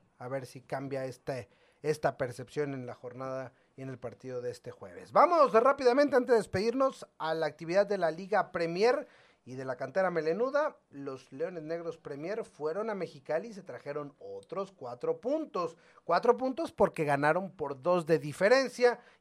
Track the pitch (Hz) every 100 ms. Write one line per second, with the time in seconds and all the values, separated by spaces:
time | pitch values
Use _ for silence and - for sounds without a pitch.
0 | _ - 123 135 127 135 - 135 135 135
1 | 131 123 - 131 113 _ _ _ 147 151
2 | 147 - 127 120 120 147 147 135 123 107
3 | 123 123 131 131 127 - _ - 135 127
4 | 120 - 131 127 123 113 123 - 95 90
5 | 92 151 302 339 262 220 247 277 254 262
6 | 294 269 254 233 180 190 226 254 269 -
7 | - - 156 160 151 143 165 185 202 196
8 | 170 165 190 202 - 175 165 175 226 302
9 | - _ _ _ - 127 131 123 131 190
10 | 185 170 156 190 262 285 302 - _ 139
11 | 139 131 - 135 175 175 156 170 170 165
12 | 156 143 165 226 202 - 151 180 226 202
13 | 165 139 - 156 233 202 160 123 143 147
14 | 143 - - - - 180 196 _ 123 123
15 | 160 165 240 311 302 190 165 - _ _
16 | - 175 233 240 262 269 330 - 196 -
17 | 147 143 147 170 190 - 143 131 156 180
18 | 156 160 147 131 196 269 254 247 240 233
19 | - _